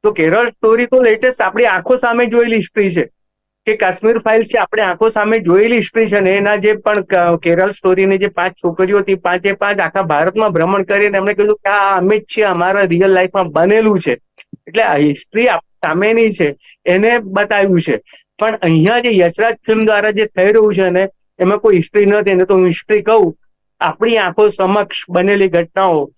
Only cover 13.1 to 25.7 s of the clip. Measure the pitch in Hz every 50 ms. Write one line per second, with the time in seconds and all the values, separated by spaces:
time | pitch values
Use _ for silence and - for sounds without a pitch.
13.1 | 190 185 185 185 185 196 185 165 147 156 165 185 208 226 220 220 208 185 - 151
14.1 | 123 - _ _ _ _ - _ - - _ - 165 214 220 202 160 143 147 151
15.1 | 143 143 - _ - 214 233 254 196 160 - _ _ _ - 147 156 175 196 214
16.1 | 226 226 226 220 196 - 175 147 143 _ _ - - _ _ - 180 190 208 226
17.1 | 240 240 214 190 190 196 208 208 214 202 196 196 185 170 165 - 127 107 _ _
18.1 | - - _ _ _ _ 208 226 214 - 190 165 165 160 156 196 226 240 240 240
19.1 | 226 185 175 170 170 - 214 233 226 - _ - 220 220 220 214 214 202 202 214
20.1 | 214 202 220 208 _ 185 185 202 214 226 214 214 202 180 190 180 175 180 190 190
21.1 | _ _ _ _ _ - 185 180 202 208 208 220 202 175 160 - - 208 208 202
22.1 | 202 208 208 196 190 180 185 185 202 185 185 180 170 - - - 214 208 - 214
23.1 | 220 220 196 165 160 _ _ _ _ _ _ _ _ _ - - - _ - 226
24.1 | 226 220 202 180 170 - 214 208 - - 190 185 196 208 196 - - - - -
25.1 | 180 180 180 196 202 202 196 190 165 170 170 165